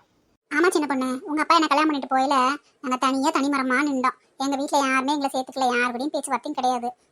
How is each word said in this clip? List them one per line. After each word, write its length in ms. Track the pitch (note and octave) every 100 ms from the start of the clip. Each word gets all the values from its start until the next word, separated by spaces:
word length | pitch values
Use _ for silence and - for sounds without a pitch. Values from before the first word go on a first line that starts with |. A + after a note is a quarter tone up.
| _ _ _ _ -
ஆமா 160 | D4 F4+
சின்ன 160 | F4 C#4+
பொண்ணு, 340 | C4 B3+ B3+
உங்க 180 | G4 D4+
அப்பா 140 | D4+
என்ன 120 | E4 D4+
கல்யாணம் 240 | C#4+ D#4
பண்ணிட்டு 260 | C#4+ C4 C4
போயில 180 | C4+ C4+ B3+ C#4+ _ _
நாங்க 160 | C4 B3+
தனியா 300 | C4+ C4+ D4
தனிமரமா 520 | E4 C#4 C#4 C4 B3
நின்றோம். 400 | D4+ C4 B3+ - _ -
எங்க 180 | C#4 C4+
வீட்ல 220 | D4+ D4
யாருமே 340 | C4+ C4 C4
எங்களை 180 | D4 C#4
சேர்த்துக்கல, 480 | C4 C4 C4 B3+ A#3+
யார் 160 | B3 A#3+
கூடயும் 100 | D4
பேச்சுவார்த்தையும் 560 | D4 C#4 B3 D4+ C#4+
கிடையாது. 280 | B3 B3 A#3+ - _